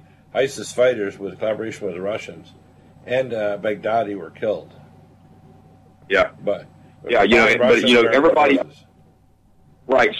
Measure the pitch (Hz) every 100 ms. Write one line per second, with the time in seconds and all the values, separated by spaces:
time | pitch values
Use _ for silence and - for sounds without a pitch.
0 | _ _ _ 117 135 - 101 - 127 113
1 | 98 98 98 92 110 107 110 107 95 87
2 | 95 110 - 85 - - _ _ _ -
3 | - 127 131 113 104 101 107 101 104 117
4 | 104 98 80 - 110 90 - - - -
5 | _ _ _ _ - - _ _ _ _
6 | - 95 90 - 104 95 - - - -
7 | - 117 101 117 110 113 117 117 123 120
8 | 113 127 160 156 143 139 - - _ _
9 | _ _ _ _ _ _ _ _ - 131
10 | 110